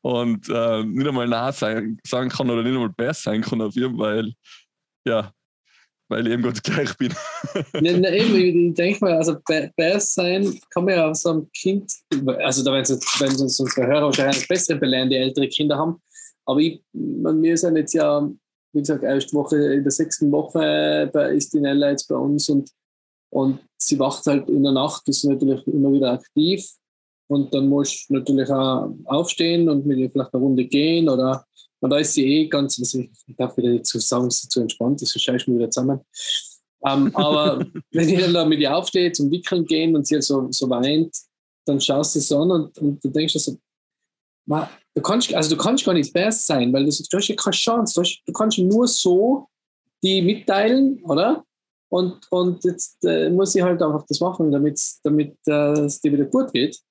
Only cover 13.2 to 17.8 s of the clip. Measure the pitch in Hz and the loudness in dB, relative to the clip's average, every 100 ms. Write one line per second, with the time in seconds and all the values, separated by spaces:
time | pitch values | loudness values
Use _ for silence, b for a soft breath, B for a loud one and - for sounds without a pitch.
13.2 | 135 135 135 - 127 131 123 147 147 139 | 0 0 0 -2 -2 0 2 2 2 0
14.2 | 139 139 - 180 - 147 135 127 131 135 | 0 -2 -2 -2 0 -2 0 0 0 0
15.2 | 131 131 135 - 151 143 160 170 B B | 0 -2 -2 -2 -2 0 -2 -4 B B
16.2 | B B - 135 160 165 _ - 151 - | B B -2 2 2 -2 _ -8 -6 -2
17.2 | 156 156 160 165 175 160 | 0 2 2 2 2 0